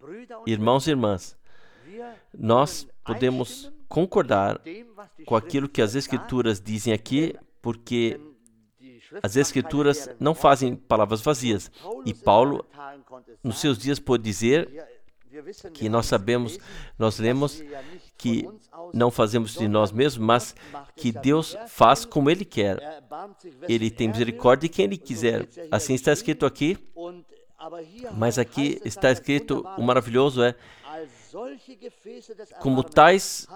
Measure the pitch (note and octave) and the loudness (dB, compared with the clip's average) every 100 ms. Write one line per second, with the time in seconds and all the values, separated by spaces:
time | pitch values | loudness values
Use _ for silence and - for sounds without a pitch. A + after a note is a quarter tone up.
0 | - G#3+ B3 A#3+ A2+ A2 A2 C3+ D#3+ C#3 | -18 -18 -18 -12 -4 0 2 2 2 0
1 | G#2+ F#2+ - - - - - - - G#3+ | 0 -2 -6 -20 -20 -20 -20 -20 -20 -18
2 | A#3+ - _ - A2 A#2+ D3 - - - | -18 -20 _ -6 4 4 4 -2 -14 -16
3 | - A2+ B2+ B2+ B2 - - - - D#3 | -10 0 0 0 -4 -8 -16 -14 -4 -2
4 | F#3 G#3 A3+ G3+ G3 - E3 G3+ A#3+ - | 2 0 2 2 2 -2 -10 -16 -18 -20
5 | - - - A2 - C#3 C#3 - G#2+ C3 | -20 -20 -2 -2 0 -4 -2 0 0 0
6 | - A#2+ - B2 A2+ G2 G2 A2 A2+ G#2+ | -6 -8 -4 -2 0 -2 -6 -4 -2 -2
7 | - C3+ E3 - - _ A#2 A#2 - A#2+ | -2 -2 -2 -6 -18 _ -8 -8 -4 -2
8 | A2+ - D3+ _ _ A2+ _ _ C3 A#2+ | -2 -4 -12 _ _ _ _ _ -20 -20
9 | _ G3 G#2 A#2 C#3 C3 D#3 C#3+ C#3+ C#3+ | _ -8 -2 0 2 0 -2 0 2 0
10 | C3 A#2 C3+ D#3+ D3+ C3 B2+ A2+ - A2 | -6 -4 -2 4 4 4 2 -4 0 2
11 | G2+ A2 D3 C#3 B2 G2+ - - F#3 B3 | 2 0 0 0 0 -2 -4 -16 -14 -8
12 | B3+ - - G#2 C#3 - - D3 C#3 C#3+ | -8 -2 4 6 6 0 -8 -16 -18 -18
13 | _ B2+ - A2+ B2 G#2+ D3+ A#2 B2+ C#3+ | _ -20 -20 -10 -8 -2 -2 0 -2 -4
14 | - A#2+ A2 F#2 A#2 D3+ F3 D3+ C#3 - | 0 0 0 -2 2 2 0 -10 -20 -20
15 | - _ - C#3+ D3 - F3+ D#3+ G#2+ A#2 | -20 _ -20 -18 -18 -18 -20 -8 0 0
16 | - A2+ G2 A#2+ A#2+ - - - - - | 2 0 2 0 -2 -10 -16 -16 -16 -2
17 | A2+ G#2 A2+ C3 C#3+ - D3 C#3+ - F3+ | -2 2 0 0 -2 -4 -14 -16 -16 -18
18 | - - A#2+ A#2 - G#3+ _ E3 F3 A#2 | -20 -6 -2 -2 -4 -12 _ -20 -8 0
19 | A#2+ B2 A2 A#2+ A2 - G#2+ G#2+ G#2 A2 | 2 2 2 0 -2 -4 0 2 2 2
20 | C#3+ B2 A2 A#2+ A2+ - - C#3+ C#3 - | 0 2 2 2 0 -12 -18 -18 -18 -6
21 | B2 A2+ B2 D#3 D#3 - A3+ - A#2 C3+ | -4 0 2 2 0 -10 -16 6 6 6
22 | - D#3 C#3 F3+ G#3 - G2+ F#2+ D3 D#3 | 0 0 2 0 -2 -2 -2 -2 -10 -16
23 | - D3+ G3+ G3 F3+ C3 F3 A2+ A2 A2+ | -16 -16 -16 -18 -20 -14 -2 0 0 -2
24 | A2+ A2 A#2+ A#2 B2 C3+ D#3+ - G3 F#3+ | -2 0 -4 2 4 4 2 0 -2 -2
25 | - A2+ A#2 A2+ - - - G#2+ - B2+ | -8 -2 0 0 -6 -12 -4 -4 0 0
26 | D3+ D3 - D3+ C#3 - D3 G3+ - E3+ | 2 2 0 0 0 0 -2 -2 -10 -16
27 | F3 F3+ - - _ _ D#3+ E3+ D#3+ A3 | -16 -16 -20 -20 _ _ -16 -14 -16 -16
28 | B3 G#2+ A#2 A2+ A#2 - C#3+ - - - | -12 -2 0 0 -2 -2 -2 -4 -8 0
29 | C3+ B2+ - C#3+ C#3+ C3 - F#3+ A#2 B2+ | 2 2 0 -2 -2 -6 -6 -4 2 2
30 | A#2 A#2+ C#3 B2+ A#2+ B2 - - C#3+ D#3+ | 2 2 2 4 2 0 -12 -20 -16 -14
31 | D#3 - - F3 B3+ C4 - A3+ A#3+ - | -16 -18 -18 -14 -14 -14 -20 -20 -20 -18
32 | G#3+ A#3+ - - - - C3+ C3 B2+ - | -20 -20 -18 -20 -20 -6 0 0 2 8
33 | D#3+ F#3+ - - - | 8 8 0 -8 -12